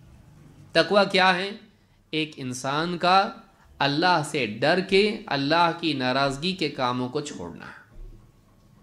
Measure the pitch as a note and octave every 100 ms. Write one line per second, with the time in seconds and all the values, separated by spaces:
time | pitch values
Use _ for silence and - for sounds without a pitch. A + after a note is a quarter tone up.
0 | - - - - - - - E3 D#3 G3+
1 | G3 F#3+ F#3 F3+ G3 A3 - _ _ _
2 | - D#3 D3+ D#3 C3 B2 C3+ C#3+ E3+ F3
3 | F3 F#3+ G#3 - - _ _ - C#3 C#3+
4 | F3+ E3+ D3+ D#3 A#2 A2+ C#3 F3+ F#3 F#3+
5 | G#3+ A#2 - C#3+ C#3 E3 E3+ D#3+ E3 C#3
6 | B2+ B2+ C#3 C3+ F3 F#3 D3+ C#3 B2 B2
7 | B2+ C#3+ D3 - F2 D#2 - - - -
8 | - - - _ _ _ _ _